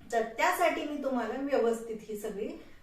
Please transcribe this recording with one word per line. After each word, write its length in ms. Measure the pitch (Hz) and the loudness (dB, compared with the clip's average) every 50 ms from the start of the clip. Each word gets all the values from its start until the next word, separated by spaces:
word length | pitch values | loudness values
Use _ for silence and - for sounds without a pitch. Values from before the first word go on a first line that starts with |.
| - - - | -12 -2 0
तर 100 | 226 220 | 0 0
त्यासाठी 640 | - - - 302 359 359 - 349 311 277 330 302 | 0 0 2 2 2 4 4 4 2 2 2 -4
मी 180 | 294 294 269 254 | -4 -4 -2 -2
तुम्हाला 300 | 269 262 240 226 226 254 269 | 0 0 0 0 -2 -4 -4
व्यवस्थित 580 | 285 277 262 226 226 233 226 226 - - 220 214 | -2 2 2 4 4 4 2 2 -2 -8 -8 -10
ही 160 | - - 220 | -8 -8 -10
सगळी 320 | 208 - 214 196 196 226 254 330 - - - - - | -8 -6 -6 -6 -4 -6 -6 -6 -10 -14 -18 -20 -20